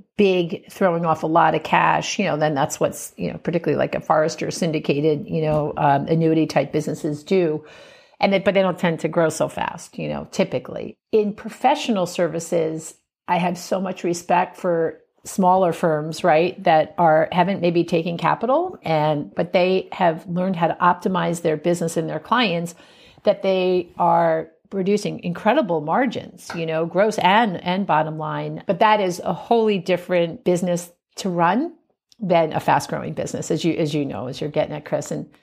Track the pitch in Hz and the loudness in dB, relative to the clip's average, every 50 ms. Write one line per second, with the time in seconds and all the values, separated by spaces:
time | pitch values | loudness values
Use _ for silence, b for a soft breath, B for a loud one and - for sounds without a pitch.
0 | - _ _ - 208 190 185 180 175 160 - - - - - - 202 185 170 170 | -20 _ _ 2 4 4 4 2 0 -2 -4 -10 -12 -10 -4 0 0 2 2 2
1 | 170 160 156 - - 156 160 170 165 160 160 156 - - - - 160 165 156 156 | 0 0 0 0 0 2 4 4 4 4 2 0 0 2 2 2 4 4 2 0
2 | 165 - - - 196 165 143 147 156 151 147 135 143 151 - - 165 143 - - | -2 -4 -4 -2 -2 -2 0 0 0 0 0 0 -2 -2 -2 -2 -4 -4 -4 -6
3 | - - - - - - - - - 170 170 170 170 160 143 139 135 - - - | -14 -14 -10 -8 -8 -8 -8 -8 -4 -4 -2 -2 0 0 0 0 0 -2 -2 -4
4 | - - 160 156 156 160 - - - 160 151 - 190 165 156 156 151 - 147 143 | 0 2 2 2 2 0 -2 -4 -6 -6 -4 -4 -2 -2 -2 -2 -2 -2 0 2
5 | 147 160 151 - - - 165 165 156 156 151 151 147 151 - 156 147 143 139 139 | 2 2 0 0 -2 -4 -4 -2 0 0 0 0 -2 -2 -2 0 2 2 2 2
6 | 143 - 165 165 165 160 160 160 156 151 - 151 139 - - 156 147 156 139 - | 2 0 0 2 2 2 2 2 0 0 0 -2 -2 0 -2 -4 -4 -4 -6 -6
7 | - 156 147 147 - - 196 190 175 156 151 151 B B B B B B B B | -6 -6 -6 -6 -2 0 0 2 2 0 -2 -4 B B B B B B B B
8 | B B B B - 196 196 190 185 208 185 196 190 185 175 - - 175 165 151 | B B B B 0 0 2 2 2 2 2 2 2 0 0 0 0 -2 0 -2
9 | - 156 160 175 165 160 156 - 151 - - - - - - - - - - - | -4 -2 0 2 0 0 0 -2 -4 -4 -4 -4 -6 -6 -8 -10 -16 -16 -12 -10
10 | 156 147 147 143 - - - - 185 - 156 127 - - - - - - - _ | -8 -8 -8 -8 -10 -6 -2 -2 -2 -2 -2 -6 -6 -8 -12 -10 -10 -12 -14 _
11 | _ _ - 214 208 208 202 - - 220 - - - 254 302 302 294 - 226 190 | _ _ 0 0 0 0 -4 -10 -12 -16 -6 0 0 2 2 0 0 -2 -2 0
12 | 175 175 - - 175 165 160 170 170 - 180 170 160 160 160 160 160 - - _ | -2 -2 -2 -2 -2 -2 -2 -6 -6 -2 -2 0 0 -2 -4 -6 -10 -14 -18 _
13 | _ _ _ _ _ - 180 180 175 175 180 175 - - 208 185 190 185 185 - | _ _ _ _ _ -2 0 0 0 0 -2 -4 -6 -4 -4 -4 -4 -6 -6 -4
14 | - 175 175 175 - - 180 175 185 185 - - - 180 170 165 165 170 - - | -4 -4 -4 -4 -2 0 0 0 0 -2 -4 -6 -2 -2 0 0 0 -2 -4 -8
15 | _ _ _ _ - - - - 190 180 185 190 190 170 156 - - 165 156 151 | _ _ _ _ -20 -8 -2 2 4 4 4 4 4 2 2 0 0 0 0 0
16 | 151 160 156 - - 175 151 156 170 175 - - 190 180 160 156 147 - - - | -2 -6 -6 0 2 4 4 4 4 2 -2 0 2 4 4 4 4 2 0 2
17 | 175 160 156 156 156 - 170 180 175 190 196 165 170 175 165 175 165 170 180 170 | 4 6 6 4 4 2 2 2 2 2 0 0 0 2 2 2 0 2 0 0
18 | 165 180 170 165 170 156 151 - - 233 262 320 359 370 - - - 170 160 151 | 0 -2 -4 -2 0 0 0 0 0 0 0 0 0 -2 -6 -6 -4 0 0 2
19 | 151 156 151 147 143 - - - 175 175 - 185 180 185 190 185 190 - - - | 2 2 0 0 -4 -6 -4 -4 -2 0 2 2 4 4 2 0 0 -4 -2 0
20 | 190 170 160 170 - - 170 180 180 190 185 170 170 160 165 - 180 175 180 180 | 2 2 0 0 -4 -6 -4 -2 -2 -2 0 0 0 0 2 2 2 2 2 2
21 | - 208 185 175 170 170 170 170 - 165 156 156 - 175 175 175 175 165 - 170 | 0 -2 -2 -2 -2 -2 -2 -2 -2 -2 -2 0 0 0 0 0 -2 -4 -4 -4
22 | 160 156 151 156 - - 220 247 247 196 170 170 170 170 - B B B B B | -4 -4 -6 -6 -4 -2 0 2 2 0 0 -2 -4 -6 -10 B B B B B
23 | B B B B B 208 196 196 - 190 190 185 180 185 180 180 175 - - - | B B B B B 0 0 2 2 0 2 2 2 2 2 0 -2 -4 -4 0
24 | 180 170 170 170 170 165 160 160 160 - _ _ _ - - 196 185 196 208 202 | 2 2 4 4 4 2 0 0 -4 -8 _ _ _ -10 -6 -4 0 0 0 0
25 | - 165 156 - - 175 170 - - 214 240 311 269 175 170 156 151 160 160 220 | -2 -4 -8 -6 -8 -8 -6 -2 0 2 2 2 2 0 -2 -2 -2 0 0 0
26 | 277 233 175 - - - - - - - - 170 165 160 160 160 170 165 - 180 | 0 0 -2 -6 -10 -12 -16 -18 -16 -12 -8 -8 -6 -4 -2 -2 -2 0 2 2
27 | 208 220 214 - - 180 196 220 240 208 175 - - 180 180 190 196 175 156 156 | 2 2 2 2 4 4 6 4 4 2 -2 -4 -4 -4 -2 -2 0 0 2 2
28 | 160 156 156 156 156 156 151 147 151 151 151 - - - 196 170 226 214 214 214 | 0 0 -4 -8 -8 -6 -6 -6 -6 -8 -10 -6 -4 -2 0 4 4 4 4 4
29 | 196 180 170 - - - 175 - - - 233 233 220 214 208 185 - - 180 175 | 2 0 -4 -4 -4 -6 -6 -4 -2 0 2 2 2 2 0 0 0 0 -2 -2
30 | - - 180 175 170 165 160 - - 180 180 170 185 180 175 175 - - _ _ | 0 0 0 0 0 0 -4 -4 0 0 0 2 0 -2 -2 -2 -4 -8 _ _
31 | _ _ _ - - 196 175 175 170 170 190 247 320 349 - _ _ _ _ _ | _ _ _ -8 -6 -4 0 2 2 2 2 2 0 -4 -8 _ _ _ _ _
32 | _ _ _ - 220 170 175 165 160 156 - - - - 143 143 - - - 139 | _ _ _ -6 -2 2 2 2 2 2 -2 -2 0 2 2 2 0 -2 -6 -6
33 | 127 147 156 143 - - - - - - 165 151 - 165 156 - 170 147 151 151 | -6 -8 -6 -6 -6 -6 -6 -6 -4 -4 -2 0 0 0 0 0 -2 0 0 -2
34 | 143 135 - 101 123 127 143 - 156 151 - 151 151 - 147 151 - - 156 147 | -2 -4 -6 -8 -8 -8 -8 -8 -6 -4 -2 -2 -2 -2 -4 -10 -8 -6 -6 -4
35 | 143 - 160 151 143 - b b | -4 -4 -8 -8 -10 -12 b b